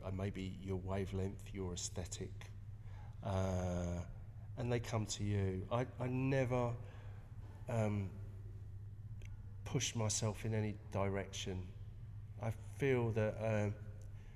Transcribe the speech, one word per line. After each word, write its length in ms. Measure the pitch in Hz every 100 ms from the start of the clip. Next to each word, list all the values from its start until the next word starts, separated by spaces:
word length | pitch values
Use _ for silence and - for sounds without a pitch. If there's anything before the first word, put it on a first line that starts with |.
uh, 80 | 92
maybe 460 | 95 101 95 95 92
your 140 | 95 95
wavelength, 760 | 92 98 95 98 98 101 -
your 200 | 101 92
aesthetic, 580 | 87 - - 87 - 92 - - - - - - - - -
uh, 800 | 104 95 95 90 90 87 87 87 - - - - - -
and 140 | 120
they 80 | 123
come 260 | - 113 104
to 180 | -
you. 420 | 104 101 95 92 98
I, 140 | 120 123 -
I 80 | 123
never, 680 | 127 131 135 123 123 120 117 - - - - - - - - -
um, 400 | 117 107 104 95 - - - - - - - - - - - - - - - -
push 280 | 139 - 120
myself 500 | 107 - 110 101 113
in 100 | 110
any 200 | 107 101 -
direction. 760 | 98 98 98 95 - - 90 90 - - - - - - -
I 100 | 113 - - -
feel 340 | 139 127 117
that, 240 | 110 107 104
uh, 300 | 110 107 104 107 - - - - -